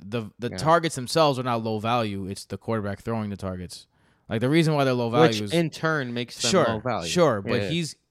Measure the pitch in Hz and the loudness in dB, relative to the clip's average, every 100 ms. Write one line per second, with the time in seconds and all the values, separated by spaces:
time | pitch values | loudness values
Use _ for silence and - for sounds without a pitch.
0 | 95 117 104 - 117 92 151 170 165 135 | -8 -8 -8 -8 -8 -2 2 4 2 -4
1 | 123 165 151 127 127 117 110 107 110 123 | -2 2 2 2 -2 -2 -2 -4 0 0
2 | 110 98 92 98 - 98 - 113 101 98 | -2 -4 -6 -10 -10 -10 -4 -4 -4 -8
3 | 117 113 104 98 95 92 87 - - _ | -6 -6 -6 -6 -6 -8 -10 -14 -20 _
4 | _ _ - - 127 165 160 147 135 123 | _ _ -6 -2 2 4 4 4 2 2
5 | 117 117 160 107 104 170 160 - 160 151 | 2 6 4 4 0 0 0 -2 -2 -2
6 | 123 120 120 - - 190 120 110 123 104 | -4 -6 -8 -4 2 4 4 0 -2 -4
7 | 85 175 156 104 101 101 101 170 151 - | -2 2 4 2 0 -2 0 -2 -4 -10
8 | _ | _